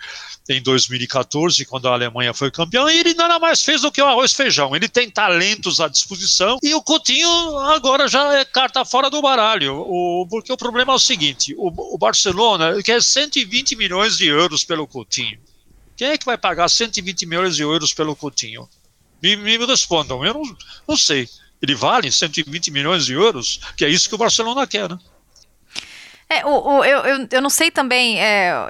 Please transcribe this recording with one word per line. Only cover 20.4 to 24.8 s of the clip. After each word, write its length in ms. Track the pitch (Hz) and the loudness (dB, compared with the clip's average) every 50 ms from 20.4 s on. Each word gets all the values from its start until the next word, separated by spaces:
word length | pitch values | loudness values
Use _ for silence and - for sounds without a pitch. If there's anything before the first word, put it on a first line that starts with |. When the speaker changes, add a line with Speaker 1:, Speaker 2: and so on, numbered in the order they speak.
| 302 247 180 - - - - - _ | -8 -10 -12 -18 -20 -20 -20 -14 _
Speaker 1:
não 80 | - 302 | -4 -2
sei. 320 | - - - 151 135 120 - - - _ _ _ _ | 0 0 2 0 0 -2 -4 -10 -20 _ _ _ _
Ele 140 | - 135 143 | -4 -2 -2
vale 380 | 113 127 156 220 254 180 131 | 0 2 2 2 2 0 0
cento 260 | - - 180 160 147 | 0 -2 -2 -2 -4
e 60 | 170 151 | -6 -6
vinte 260 | 143 147 175 - 170 | -6 -8 -8 -8 -4
milhões 380 | 147 139 139 156 185 175 139 | -4 -2 0 0 0 0 0
de 60 | 123 131 | -2 0
euros? 460 | 151 208 226 - 127 113 - - - - - - | 2 2 2 2 0 -4 -6 -6 -8 -10 -14 -4
Que 80 | - 160 | -2 0
é 60 | 147 | 2
isso 180 | 156 180 - | 2 2 0
que 60 | - 220 | -2 -2
o 60 | 196 | -2
Barcelona 480 | 233 214 - - 226 233 247 277 262 | 0 0 0 0 -2 -2 -2 -2 -4
quer, 200 | - - 208 | -2 -2 -4